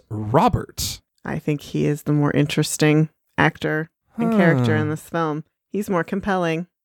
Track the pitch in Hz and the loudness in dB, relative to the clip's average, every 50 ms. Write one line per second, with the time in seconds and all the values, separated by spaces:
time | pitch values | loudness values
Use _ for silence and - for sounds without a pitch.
0 | - - 110 107 107 104 113 151 202 247 170 98 - - - - - - - - | -10 -10 -10 -8 -2 0 2 4 4 4 2 0 -4 -8 -10 -8 -8 -8 -8 -10
1 | _ _ _ _ - - - - - - 151 143 - - - 151 151 147 147 147 | _ _ _ _ -10 -8 -8 -6 -4 -4 -4 -4 -6 -6 -4 -2 0 0 -2 -2
2 | - - 147 147 147 143 - - 147 147 - - 151 - - - 156 151 151 151 | -2 0 0 2 2 2 2 2 0 0 0 0 -2 -2 0 2 2 4 4 4
3 | 156 156 _ _ _ _ _ - - 151 - - - 156 156 156 160 - _ _ | 2 2 _ _ _ _ _ 0 0 0 0 -2 -4 -4 -4 -4 -6 -8 _ _
4 | _ _ _ - 233 226 226 214 185 170 160 131 123 117 - 156 156 151 151 160 | _ _ _ -4 -2 0 2 4 4 4 4 4 2 2 2 0 0 -2 -4 -6
5 | - - - 170 165 156 151 151 160 _ _ _ _ _ - 190 208 - 196 175 | -8 -6 -4 -4 -2 -2 -4 -6 -8 _ _ _ _ _ -6 -6 -4 -2 -2 -2
6 | 165 - - 202 - 214 190 185 175 165 160 160 180 - _ _ | -2 -2 -4 -6 -4 -2 -2 -2 0 -2 -2 -4 -6 -8 _ _